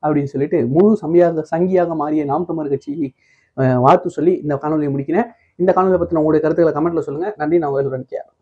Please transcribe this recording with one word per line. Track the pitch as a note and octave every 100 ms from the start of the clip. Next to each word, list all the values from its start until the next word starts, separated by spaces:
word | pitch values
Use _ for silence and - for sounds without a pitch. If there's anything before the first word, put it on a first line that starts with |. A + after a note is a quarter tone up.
அப்படின்னு | D#3 D3
சொல்லிட்டு | C#3 - D3+ F3 A#2+
முழு | C#3+ G3+ A3
சங்கியாக, | D3+ E3+ F3 E3 D#3
சங்கியாக | E3 F3+ F#3 F3 D#3+
மாறிய | D3 D3+ C#3+
நாம் | C#3+ F3
தமிழர் | D#3+ D3
கட்சி, | C#3 - D3 C#3 _ _ _ _ -
அஹ், | C3 B2+
வாழ்த்து | B2+ F3+ F3
சொல்லி | E3+ D#3
இந்த | F#3 D3 C#3
காணொலியை | D3+ D#3 D3
முடிக்கிறேன். | C#3 C#3 E3+ A#3+ - _ _
இந்த | F3+
காணொலியை | F3+ F#3 F#3
பத்தின | E3+ E3
உங்களுடைய | D3+ D#3
கருத்துக்களை | D#3 E3 E3+
கமெண்ட்ல | C#3+ E3 E3
சொல்லுங்க. | D3 C#3+ F#3 G#4
நன்றி, | D3+ E3+
நான் | D3+
வேலுடன் | C#3 C3+ C3 B2+
கே | -
ஆர். | - _